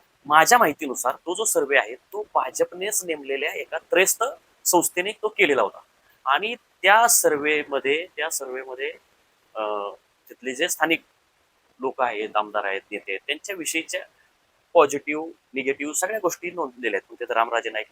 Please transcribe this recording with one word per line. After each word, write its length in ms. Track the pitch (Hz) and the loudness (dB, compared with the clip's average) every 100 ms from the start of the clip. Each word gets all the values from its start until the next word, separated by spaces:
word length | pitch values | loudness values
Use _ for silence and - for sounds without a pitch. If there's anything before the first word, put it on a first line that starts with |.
| _ _ 135 | _ _ 4
माझ्या 320 | 151 156 240 | 6 8 6
माहितीनुसार 560 | 185 143 147 120 127 | 6 2 -6 -4 -4
तो 200 | - - | -4 -6
जो 100 | 185 | -4
सर्व्हे 340 | 220 170 139 139 | 0 0 2 2
आहे 160 | 107 | 2
तो 280 | 127 _ 202 214 | -6 _ -12 -4
भाजपनेच 720 | 156 131 127 170 180 196 208 | -2 -2 -2 -4 -4 -4 -4
नेमलेल्या 480 | 175 156 135 135 151 | -4 -8 -4 -4 -4
एका 260 | 185 135 160 | -6 -8 -10
त्रयस्थ 460 | - 170 190 - 247 - _ _ | 0 2 4 2 -4 -6 _ _
संस्थेने 480 | - 175 - - 185 | 2 2 2 -2 -6
तो 160 | 214 214 | -4 -6
केलेला 340 | 208 175 131 | 2 2 4
होता 180 | 98 - _ _ _ _ | 2 -2 _ _ _ _
आणि 300 | 131 143 214 | -2 -2 -2
त्या 520 | 240 _ _ 185 214 233 | -8 _ _ 6 6 6
सर्व्हेमध्ये, 1000 | - 170 151 147 151 143 139 135 151 180 - | 4 4 2 2 0 0 -2 0 -2 -4 -6
त्या 140 | 156 | -6
सर्व्हेमध्ये, 640 | - 131 127 131 127 143 175 _ _ _ _ _ | -6 -8 -10 -10 -8 -10 -10 _ _ _ _ _
अ, 360 | 110 107 104 101 95 _ _ _ | -8 -4 -4 -6 -12 _ _ _
तिथले 260 | - 127 | -14 -10
जे 140 | 127 175 | -4 -4
स्थानिक 340 | - 156 165 _ _ _ _ _ _ _ - | 0 0 0 _ _ _ _ _ _ _ -8
लोक 200 | 127 131 | -6 -2
आहेत, 360 | 123 107 107 107 | -2 -2 -2 -2
आमदार 280 | 104 104 | -2 -2
आहेत, 160 | 101 95 - | -2 -6 -8
नेते 220 | 104 - | -12 -8
आहेत, 80 | 95 - | -10 -6
त्यांच्याविषयीच्या 760 | 151 - 190 147 165 160 180 - _ _ _ _ _ _ | -10 -8 -10 -6 -6 -6 -10 -12 _ _ _ _ _ _
पॉझिटिव्ह, 580 | 170 147 139 147 151 165 - _ | 4 4 2 -6 -8 -8 -14 _
निगेटिव्ह 380 | 135 131 135 156 | -6 -4 -4 -4
सगळ्या 280 | 143 185 220 | -4 -4 -2
गोष्टी 280 | 180 - 175 | -2 -4 -10
नोंदलेल्या 480 | 175 143 123 120 98 | -8 -8 -6 -4 -4
आहेत. 140 | - | -6
मग 80 | 113 | -14
तिथं 140 | 120 | -4
रामराजे 360 | 117 117 117 113 | 0 0 0 -4
नाईक 160 | 107 110 | -8 -10